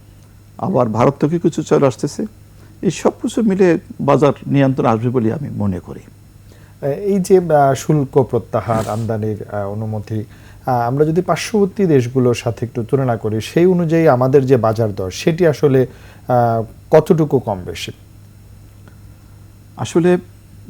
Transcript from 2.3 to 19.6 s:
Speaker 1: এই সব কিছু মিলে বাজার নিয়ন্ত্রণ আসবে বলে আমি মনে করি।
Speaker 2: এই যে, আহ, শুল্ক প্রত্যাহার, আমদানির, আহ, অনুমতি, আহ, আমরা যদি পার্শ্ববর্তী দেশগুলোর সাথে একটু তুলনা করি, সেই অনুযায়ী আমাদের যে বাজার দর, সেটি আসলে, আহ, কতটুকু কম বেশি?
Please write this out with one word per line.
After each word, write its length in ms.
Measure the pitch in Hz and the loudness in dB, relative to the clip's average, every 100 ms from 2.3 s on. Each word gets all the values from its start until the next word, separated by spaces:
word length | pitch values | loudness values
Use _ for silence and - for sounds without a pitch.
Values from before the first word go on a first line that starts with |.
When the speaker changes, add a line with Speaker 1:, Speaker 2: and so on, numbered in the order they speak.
| - - - - - | -10 -20 -20 -20 -6
Speaker 1:
এই 80 | 208 | -6
সব 200 | - 494 - | -2 -4 -2
কিছু 200 | 262 - | -6 -2
মিলে 360 | 220 190 185 139 - - | 0 2 2 2 -4 -6
বাজার 320 | 131 143 143 - - | 2 4 4 0 -2
নিয়ন্ত্রণ 400 | 139 135 135 135 | 2 2 2 0
আসবে 240 | 110 123 | 0 0
বলে 220 | 123 110 | 0 -2
আমি 180 | 117 143 | -4 -8
মনে 300 | 110 104 87 | -4 -4 -4
করি। 200 | - - - - - - - - - - 143 | -10 -18 -18 -20 -20 -20 -20 -20 -20 -10 -6
Speaker 2:
এই 320 | 143 202 196 | -4 -2 -2
যে, 200 | 180 185 | 4 2
আহ, 360 | 175 151 139 | 4 2 4
শুল্ক 480 | 131 - 151 135 - | 0 0 0 2 0
প্রত্যাহার, 680 | 120 120 - 117 101 113 107 | 0 -2 -2 -6 -2 -2 -2
আমদানির, 560 | 107 110 113 110 104 - | -4 -4 -4 -4 -6 -8
আহ, 200 | 104 98 | -8 -8
অনুমতি, 480 | 104 110 110 101 110 | -6 -6 -8 -6 -8
আহ, 680 | 104 - - - - 123 117 | -8 -16 -20 -12 -4 -2 0
আমরা 160 | 135 | 0
যদি 180 | 151 165 | 0 0
পার্শ্ববর্তী 640 | 180 165 - 214 196 196 190 | -2 -4 -2 0 0 0 2
দেশগুলোর 480 | 143 120 131 123 | 2 2 0 0
সাথে 320 | 120 - 107 117 | 0 -4 -6 -8
একটু 160 | 123 | -6
তুলনা 340 | 107 135 131 113 | -2 -2 0 -2
করি, 240 | 110 110 | -4 -4
সেই 260 | - - 175 | -2 2 2
অনুযায়ী 420 | 175 170 165 160 | 2 0 2 4
আমাদের 380 | 123 131 139 131 | 4 4 4 4
যে 100 | 131 | 2
বাজার 380 | 110 110 110 | 2 0 -2
দর, 160 | 98 92 | -2 -8
সেটি 360 | - - 160 170 | -4 -4 2 0
আসলে, 400 | 135 147 131 123 - - - - | 2 2 2 0 -4 -20 -20 -2
আহ, 360 | 123 120 113 110 - - | 0 2 0 -4 -12 4
কতটুকু 480 | - - 160 156 135 | 4 4 0 2 0
কম 200 | 120 95 | -2 -8
বেশি? 280 | 90 87 - - - - - - - - - - - - - - - - - - | -8 -12 -12 -16 -20 -20 -20 -20 -20 -20 -20 -20 -20 -20 -20 -20 -20 -20 -20 -20